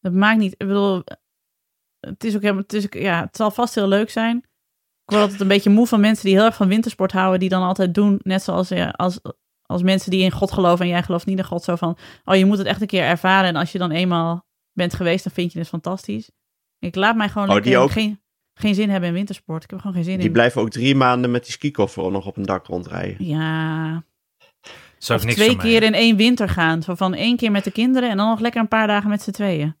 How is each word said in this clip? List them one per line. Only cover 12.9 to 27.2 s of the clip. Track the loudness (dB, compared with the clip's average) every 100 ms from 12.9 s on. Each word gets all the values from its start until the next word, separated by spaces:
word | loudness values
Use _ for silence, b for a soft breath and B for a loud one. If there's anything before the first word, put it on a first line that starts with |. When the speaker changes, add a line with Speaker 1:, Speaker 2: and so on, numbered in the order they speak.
| -2
Speaker 1:
ervaren | 0 0 2 2 2
en | 0
als | -4
je | -4
dan | -4
eenmaal | -2 0 0 -2 -4 _ _ _
bent | -6 -4
geweest, | -2 -2 -2
dan | -4
vind | -6 -6
je | -6
het | -8
fantastisch." | -8 -8 -10 -8 -10 -10 _ _ _ _ _
Ik | -10
laat | 0 0 2
mij | -2
gewoon | -2 2
Speaker 2:
Oh, |
Speaker 1:
lekker | 2 4
Speaker 2:
die | 4
ook? | 4
Speaker 1:
geen, | 2 -2 -4 _ _ _
geen | _ -2
zin | 0 0
hebben | 0 -2
in |
wintersport. | -4 -6 -10 _ -12
Ik | -12
heb | -12
er | -8
gewoon | -4
geen | -4
zin | -2
Speaker 2:
Die | 0
Speaker 1:
in. |
Speaker 2:
blijven | 4 2 2
ook | -4
drie | -2 0
maanden | 4 4 2 0
met | -2
die | -4
skikoffer | -8 -8 -2 -2 -2 -4
nog | -4 -6
op | -10
een | -4
dak | -4 -4
rondrijden. | -8 -8 -8 -8 -8 -6
Speaker 1:
Ja. | -4 -4 -4 -4 -6 -6 -8 -12 _ _ _ _ _ B B B B
Speaker 3:
Zou | -2 -2
Speaker 1:
Of |
Speaker 3:
ik | 0
niks | 2
Speaker 1:
twee | 4
Speaker 3:
voor | 4
mij. | 2
Speaker 1:
keer | 4
in | 4
één | 4 4 6
winter | 4 2 0
gaan. | 0 2 0
Zo | -2
van | -4 -2
één | 0